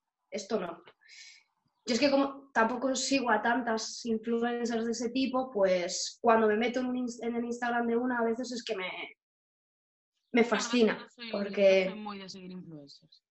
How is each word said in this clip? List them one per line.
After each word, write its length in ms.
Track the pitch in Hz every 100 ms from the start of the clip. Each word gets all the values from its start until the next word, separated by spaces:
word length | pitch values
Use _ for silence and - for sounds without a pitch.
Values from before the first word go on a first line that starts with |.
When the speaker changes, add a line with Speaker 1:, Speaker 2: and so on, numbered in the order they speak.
| _ _ _
Speaker 1:
"Esto 300 | 196 - 214
no". 220 | 175 170 - - - - - - _ _ _ _ -
Yo 80 |
es 60 | 233
que 100 | 277
como 400 | 277 277 - -
tampoco 420 | 233 226 247 262
sigo 360 | 262 - 269 240
a 100 | 214
tantas 600 | 233 254 220 - - - 233
influencers 760 | 220 233 233 240 240 233 226 233
de 60 |
ese 180 | 220 240
tipo, 400 | 254 262 262 254
pues 680 | 208 190 180 180 - - -
cuando 260 | 233 226 214
me 80 | 208
meto 240 | 240 254
en 60 | 254
un 100 | 247
ins-, 260 | 247 226
en 140 | 233 233
el 80 |
Instagram 420 | 240 233 240 240 233
de 100 | 233
una, 220 | 254 240
a 40 |
veces 280 | 226 226 233
es 100 | 240
que 120 | 233 202
me, 120 | 180 170 - - _ _ _ _ _ _ _ _ _ _ _
me 100 | 233
Speaker 2:
Bueno, 60 | 226
Speaker 1:
fascina, 500 | 208 - 247 214 175
Speaker 2:
yo 80 | -
soy, 200 | - 233
Speaker 1:
porque 540 | 208 202 196 196 190
Speaker 2:
yo 60 | 185
soy 80 | 214
muy 180 | 208 196
de 100 | 190
seguir 220 | 190 185
influencers. 680 | 185 160 151 143 - 156 _ _